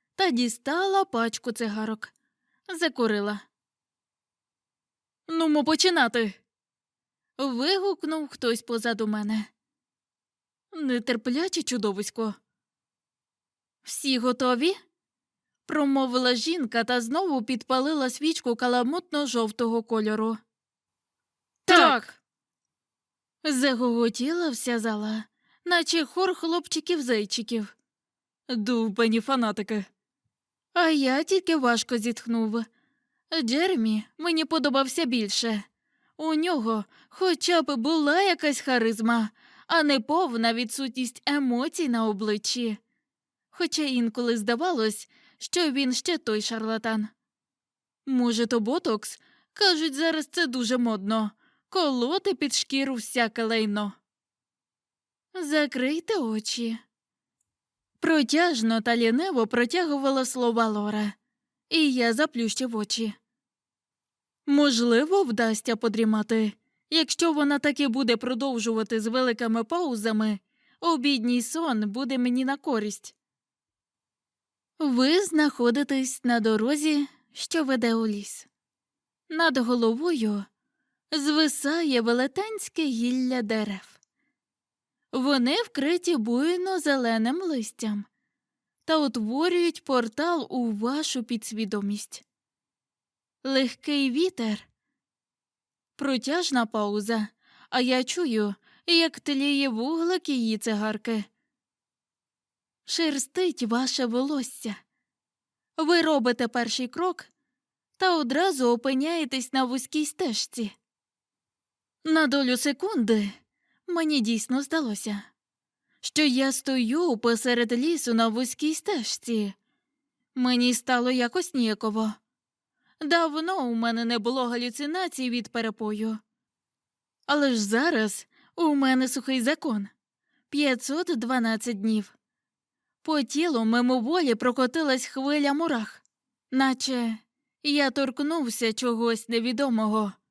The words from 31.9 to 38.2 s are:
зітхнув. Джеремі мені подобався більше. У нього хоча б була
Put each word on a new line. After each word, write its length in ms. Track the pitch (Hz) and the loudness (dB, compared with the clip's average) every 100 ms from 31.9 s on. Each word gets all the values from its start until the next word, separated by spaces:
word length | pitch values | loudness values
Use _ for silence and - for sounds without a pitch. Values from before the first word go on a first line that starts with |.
| 240 | -2
зітхнув. 640 | 233 226 226 226 220 226 220 _ _ _ _ _ - 320 | -2 -4 -2 0 0 -2 -6 _ _ _ _ _ -6 -4
Джеремі 640 | 233 277 381 302 220 214 - - | 0 2 2 2 0 0 -4 -6
мені 260 | 339 320 | -2 0
подобався 600 | 320 320 277 269 262 339 | 0 0 2 2 0 0
більше. 580 | 285 240 208 - 233 208 - _ _ _ _ - | 0 0 0 -2 -2 -4 -6 _ _ _ _ -6
У 180 | 311 | -2
нього 500 | 311 349 302 220 220 - _ _ | 0 0 0 0 -2 -4 _ _
хоча 540 | - 370 330 - 339 | -2 0 2 2 2
б 140 | 294 262 | 2 -2
була 460 | 262 330 285 339 | 0 2 4 4